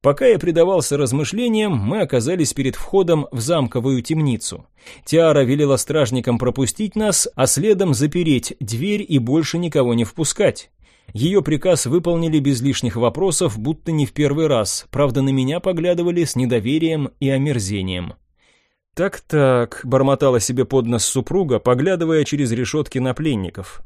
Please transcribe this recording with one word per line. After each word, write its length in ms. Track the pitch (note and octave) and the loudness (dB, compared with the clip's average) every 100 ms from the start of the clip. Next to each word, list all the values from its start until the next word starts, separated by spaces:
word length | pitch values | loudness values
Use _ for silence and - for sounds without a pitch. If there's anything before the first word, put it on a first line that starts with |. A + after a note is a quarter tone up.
Пока 240 | C#3 C#3+ C4 | 2 4 4
я 120 | G3 | 4
предавался 580 | E3+ E3 F3 F#3 - C#3+ | 2 2 4 2 0 0
размышлениям, 760 | C3+ C#3 D3+ G3+ B3 G#3+ G#3+ | 0 0 -2 -2 0 0 0
мы 280 | C3+ G2+ G#3 | 0 -2 -2
оказались 520 | E3+ B2+ A#2 F#3 D3 | 0 0 0 -2 -2
перед 240 | - C3+ - | -2 -4 -4
входом 500 | - G3 F3 D#3+ C#3 | 0 2 2 0 -2
в 80 | B2 | -6
замковую 600 | A#2 E3+ B2 B2+ B2+ C3 | -2 0 0 -2 0 -2
темницу. 640 | - D#3+ D3 A2 - - - _ - - | -2 0 0 -2 -6 -12 -18 _ -20 -20
Тиара 380 | - D#3+ E3 C#3+ | 0 4 4 4
велела 340 | B2 C#3+ C#3+ C3 | 4 2 2 2
стражникам 640 | - D#3 B2 B2+ A#2+ A#2+ | 0 0 0 0 0 0
пропустить 580 | B2 C3+ B2 - G#3+ G#3+ | 0 0 -2 -2 -4 -2
нас, 320 | G#3+ F#3 - | 0 0 -2
а 120 | - C3+ | 0 0
следом 480 | - G#3+ F#3+ F#3+ | 2 2 2 2
запереть 600 | A#2 D3 F3 F3+ B2+ - - | 2 0 0 2 0 -2 -12
дверь 440 | G#2 A2+ F#3 G#3 G3+ | -8 -4 -2 -2 0
и 120 | C#3+ | 0
больше 400 | A#2 D#3 D3+ E3 | 2 0 0 -4
никого 360 | F3 D3 B2 | -2 0 2
не 100 | A#2 | 0
впускать. 680 | A#2 - D#3 - F#3+ - - _ _ _ - | -2 -2 -4 0 0 0 -18 _ _ _ -14
Её 300 | G2+ D3+ G3 | -4 2 2
приказ 440 | C#3 D3+ F#3 D#3+ B2 | 2 0 2 0 2
выполнили 520 | E3+ E3+ E3+ E3 D#3 | 0 0 0 0 0
без 220 | C#3 B2+ | 0 0
лишних 360 | C#3 C3 B2 A2+ | -2 -2 -4 0
вопросов, 600 | A#2 D3 F#3+ - F3 G#2+ | -2 0 -2 0 -2 -2
будто 320 | A#2+ D#3+ - | -6 -6 -2
не 160 | D#3 C#3+ | -2 -2
в 60 | |
первый 340 | - D3 D3 D#3 | 0 -2 0 2
раз, 380 | B2 G2+ - - | 0 0 -6 -6
правда, 320 | - C#3+ C3 | -2 0 0
на 80 | C3+ | 0
меня 300 | C3+ C3 E3+ | 0 0 -2
поглядывали 640 | F#3+ E3+ F3 F3 F3 F3 | -4 -2 0 0 0 0
с 120 | D#3 - | -2 0
недоверием 760 | B2+ A#2+ G#2+ D#3 D#3+ D#3 C3+ _ | 0 0 0 0 0 -2 -4 _
и 80 | C3+ | 0
омерзением. 840 | C3+ C#3+ B2 F#2+ G2+ F#2 F2+ F2 - _ _ _ _ _ _ _ | 0 0 -2 -2 -4 -4 -6 -8 -14 _ _ _ _ _ _ _
"Так-так", 840 | - F#3 - _ D#3 C3+ B2 A#2+ - | -4 -4 -4 _ 2 4 2 0 -6
бормотала 560 | B2+ C3 C#3 C3+ C#3 B2 | -2 2 2 2 2 2
себе 240 | - B2+ | 0 -2
под 220 | B2 C3+ A#2 | 2 0 0
нос 180 | A#2 | -2
супруга, 540 | - C3+ - F3+ E3 A2 | 0 -2 -2 -2 0 0
поглядывая 680 | - B2 E3 F#3 D#3+ D#3+ | 2 2 2 0 2 0
через 280 | C#3 C#3+ C3 | 0 -2 -2
решётки 460 | A#2 B2 D#3 - C3 | -2 -2 -4 -4 -4
на 140 | B2+ | -4
пленников. 680 | B2 D#3+ A2+ F2+ G2 F#2 - | -2 -2 -2 -4 -10 -14 -14